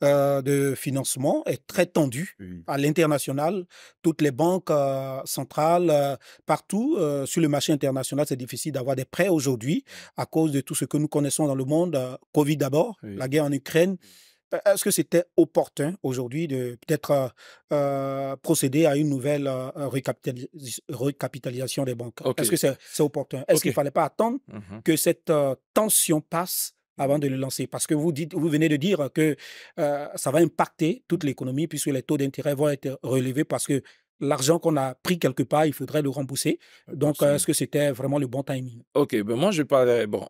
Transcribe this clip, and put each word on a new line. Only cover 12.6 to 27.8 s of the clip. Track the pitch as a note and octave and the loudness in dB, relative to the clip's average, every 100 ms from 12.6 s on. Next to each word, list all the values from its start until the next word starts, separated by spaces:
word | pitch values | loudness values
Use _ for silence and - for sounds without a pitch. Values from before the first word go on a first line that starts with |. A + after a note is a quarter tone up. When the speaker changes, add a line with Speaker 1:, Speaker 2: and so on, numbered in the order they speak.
| C#3 C#3+ A#3 G#3 | 2 2 0 -4
Speaker 2:
Oui. | A2 G2 | -12 -8
Speaker 1:
la | C3+ | -2
guerre | D3 D3 | 0 0
en | |
Ukraine. | C#3 - D#3+ F#3 F#3 - - - _ _ | -2 0 2 2 0 -10 -20 -20 _ _
Euh, | - G3+ | -2 2
est-ce | G3 | 2
que | G#3 | 2
c'était | F3 D3+ E3+ - - | 0 2 2 2 2
opportun | D#3+ - C#3+ - C#3+ F#3+ | 4 4 0 -2 -4 -2
aujourd'hui | C#3 B2+ B2 C#3 E3 | -4 -4 -4 -4 -4
de | C3 B2 A#2+ - | -4 -6 -8 -4
peut-être, | D3+ - | -4 2
euh, | C#3+ B2+ - - - _ | 0 0 -6 -20 -20 _
euh, | D3 C#3 C#3 C3+ C3+ C3+ C3+ | 0 0 0 -4 -4 -6 -6
procéder | - D#3 C#3 C#3 D#3+ | 0 0 2 4 4
à | C#3+ | 4
une | D3+ | 2
nouvelle, | C3+ C3 C#3+ C#3 | 0 0 -2 -2
euh, | C3 C3 D#3+ | -4 -6 -8
recapitalis-, | C#3 C3 C3 B2 - B2 B2+ E3+ C3 - - | -6 -4 -4 -6 -8 -8 -12 -14 -12 -12 -12
recapitalisation | B2+ C3+ C3+ C3 B2+ C3+ B2 B2+ - | -4 -4 -4 -8 -8 -8 -6 -6 -4
des | C3+ | -4
banques ? | A#2+ A#2+ - | -4 -10 -6
Speaker 2:
Ok. | C#3 B2 | -4 -2
Speaker 1:
Est-ce | A#2+ | 0
que | F3 | 2
c'est, | D3 C3 - | 0 -2 -8
c'est | - | 0
opportun ? | D3+ C#3+ C3+ C3+ C#3+ | 0 0 -6 -8 2
Est-ce | D#3+ | 2
Speaker 2:
Ok. | |
Speaker 1:
qu'il | D3+ | 4
fallait | B2 C#3+ | 0 0
pas | E3+ D#3 | 0 0
attendre | - A3 C4 - | 0 -2 -2 -8
Speaker 2:
Mhm. | G#2+ F#2+ G#2 | -16 -14 -4
Speaker 1:
que | C3+ D#3+ | 0 2
cette, | E3 E3 - | 2 0 0
euh, | D3+ C#3 B2+ _ - | 2 2 -2 _ 0
tension | G#3+ - - D#3 | 2 2 2 0
passe | - E3 F3+ - - - _ - | 0 -4 -4 -6 -6 -10 _ -4
avant | C#3 D3 | 0 2
de | C#3+ | 0
le | C3 | -2
lancer ? | C3+ - B2+ | -4 -6 -6
Parce | C#3 | -6